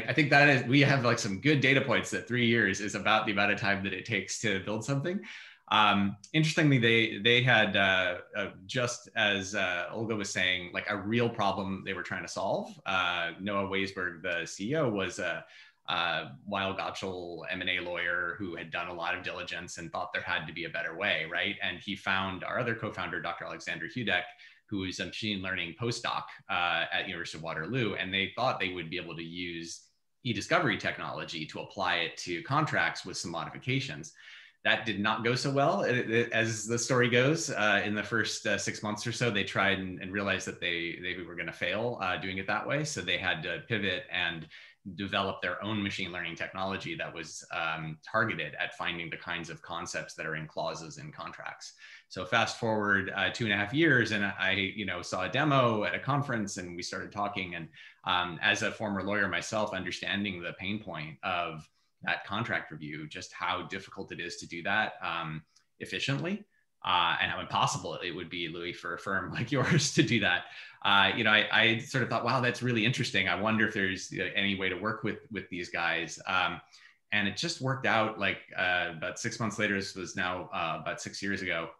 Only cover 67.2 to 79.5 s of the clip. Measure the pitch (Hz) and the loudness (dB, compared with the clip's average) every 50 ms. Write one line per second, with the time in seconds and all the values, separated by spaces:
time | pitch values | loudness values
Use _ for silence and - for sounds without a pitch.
67.2 | 95 87 85 90 85 - - 101 123 139 - - - 85 76 - - 87 78 92 | 0 0 0 -4 -4 -2 0 2 2 2 0 -2 -4 -6 -6 -4 -4 -6 -6 -6
68.2 | 87 82 90 87 85 80 82 90 85 90 82 - - 87 85 - - 101 95 92 | -8 -6 -6 -6 -6 -6 -6 -6 -6 -8 -8 -8 -6 -8 -6 -6 -4 -2 -2 -2
69.2 | 90 80 73 78 117 - 139 127 - - 170 147 - - - 160 147 - 120 107 | -2 -2 -4 -4 -2 0 2 2 4 4 4 4 4 4 4 4 4 4 4 4
70.2 | 98 90 87 85 - - - - - - - - - 101 98 98 98 98 - 120 | 4 4 2 2 -2 -6 -14 -16 -16 -16 -10 -2 2 4 6 6 6 6 4 4
71.2 | 110 107 107 107 - - - 107 110 113 113 113 - - - 131 113 110 117 113 | 4 6 6 6 6 6 4 6 6 6 4 2 0 -2 -2 0 0 0 0 0
72.2 | 113 117 127 127 123 123 123 - 120 123 120 113 104 120 131 - 117 - - 98 | 2 2 2 2 2 2 0 0 0 2 2 4 4 2 2 2 0 0 2 2
73.2 | 92 92 87 92 101 110 113 107 110 107 - 104 98 95 95 90 - - 98 98 | 4 4 2 2 2 2 4 4 2 2 2 2 0 0 0 -2 -6 -6 -4 -4
74.2 | 92 87 - 101 98 98 98 92 95 95 90 90 101 110 107 - - 104 - - | -2 -2 0 0 0 0 0 0 0 -2 -2 -2 -2 -4 -4 -2 -2 -4 -4 -4
75.2 | - - 110 92 - - 90 87 87 - - 85 85 82 82 85 85 80 - - | -8 -8 -8 -8 -8 -6 -8 -8 -6 -4 -2 0 0 0 0 0 -2 -4 -8 -8
76.2 | - - 92 92 87 85 87 85 - _ - - - - _ _ _ - 104 104 | -4 0 2 2 2 2 0 -4 -10 _ -20 -20 -20 -20 _ _ _ -2 0 0
77.2 | 101 98 98 - - 175 - - 131 131 131 127 - 104 107 113 107 107 110 104 | 0 0 -2 -2 -4 -4 -4 -2 -2 -2 -2 0 2 4 4 4 2 2 0 0
78.2 | 98 95 92 - - - - 87 95 90 90 87 85 85 82 78 90 90 90 - | 0 0 0 -2 -6 -8 -4 -2 0 2 2 2 0 -2 -4 -6 -6 -8 -6 -6
79.2 | - 117 - - 117 104 | -6 -6 -4 -4 -4 -4